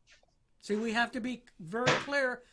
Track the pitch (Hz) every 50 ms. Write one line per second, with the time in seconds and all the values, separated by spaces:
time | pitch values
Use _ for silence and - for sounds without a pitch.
0 | _ - - - _ _ _ _ _ _ _ _ - - 208 214 226 233 214 233
1 | 240 226 - 254 220 254 247 - - - - - 185 160 190 226 254 254 254 262
2 | - 277 285 285 269 254 247 240 - -